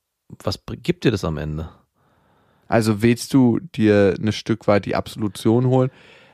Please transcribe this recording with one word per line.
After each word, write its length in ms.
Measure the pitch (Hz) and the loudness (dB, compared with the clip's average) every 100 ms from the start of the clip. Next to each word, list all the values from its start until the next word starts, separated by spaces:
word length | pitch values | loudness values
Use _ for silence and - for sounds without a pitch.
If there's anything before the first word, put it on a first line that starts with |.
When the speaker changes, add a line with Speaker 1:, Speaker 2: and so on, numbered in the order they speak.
| _ _ _ - | _ _ _ -14
Speaker 1:
was 140 | - - | -10 -10
br-, 180 | - 113 | -10 -10
gibt 280 | 123 175 156 | -6 -4 -2
dir 60 | |
das 120 | 104 | -2
am 140 | 87 76 | -4 -6
Ende? 320 | 76 76 82 - _ _ _ _ _ _ _ _ - | -6 -8 -10 -14 _ _ _ _ _ _ _ _ -4
Speaker 2:
Also 340 | - 110 104 | 0 0 2
willst 320 | 117 120 - | 2 0 0
du 260 | 139 123 110 | 2 4 2
dir 560 | - - 110 104 98 - | -4 0 4 4 4 2
ein 120 | 107 | -2
Stück 360 | 101 - 110 - | -4 -4 -4 0
weit 180 | 101 95 | 0 0
die 100 | - | -4
Absolution 720 | - - 107 - 110 117 127 | -6 -8 -8 -4 0 2 2
holen? 240 | 131 131 - - - _ | 2 0 -4 -20 -20 _